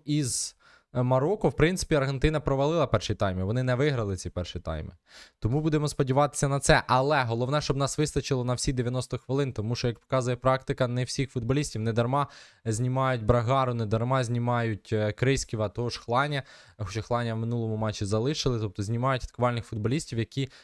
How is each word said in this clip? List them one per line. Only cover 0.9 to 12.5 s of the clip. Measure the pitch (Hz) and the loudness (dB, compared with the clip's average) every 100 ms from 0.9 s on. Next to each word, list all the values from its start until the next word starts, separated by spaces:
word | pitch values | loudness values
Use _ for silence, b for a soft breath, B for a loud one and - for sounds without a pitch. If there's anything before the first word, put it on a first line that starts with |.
е, | 127 | -2
Марокко, | 127 131 151 208 160 | 2 4 2 2 0
в | - | 4
принципі, | 156 185 - 151 | 2 2 0 0
Аргентина | 135 135 151 156 | 0 0 0 0
провалила | - 135 143 170 135 | 0 2 2 2 2
перші | 107 - 101 | 0 -2 -2
тайми. | 98 92 | 0 0
Вони | 95 123 | -2 0
не | 127 123 | 0 2
виграли | 147 123 104 92 | 2 0 -2 -4
ці | 90 | -6
перші | 90 87 85 | -6 -6 -8
тайми. | 80 80 80 - _ B B B | -6 -8 -8 -14 _ B B B
Тому | 107 143 | -2 0
будемо | 156 151 147 | 2 2 0
сподіватися | - 135 131 147 - 143 | -2 0 2 2 2 0
на | 139 | 2
це. | - 143 - | 4 4 6
Але | 127 139 147 | 2 4 2
головне, | 120 117 123 147 | 2 0 0 0
щоб | - 139 | 0 -2
нас | 139 - | -2 0
вистачило | 151 143 - 131 120 | -2 -2 -2 -2 0
на | |
всі | 123 - | -2 -2
дев'яносто | 127 120 127 - 123 | -2 -2 -2 -4 -6
хвилин, | - 135 139 | -4 -2 -2
тому | - 107 120 | -2 -4 -2
що, | 123 | -2
як | 113 | -4
показує | - 131 123 123 | -2 -2 0 0
практика, | 131 131 - 127 123 | 2 0 0 -2 0
не | 123 | 0
всіх | 127 - 131 | -2 -2 -4
футболістів, | 131 117 135 147 110 | -2 0 0 0 -2
не | 113 | 0
дарма | 113 120 143 139 B B | 2 2 0 -2 B B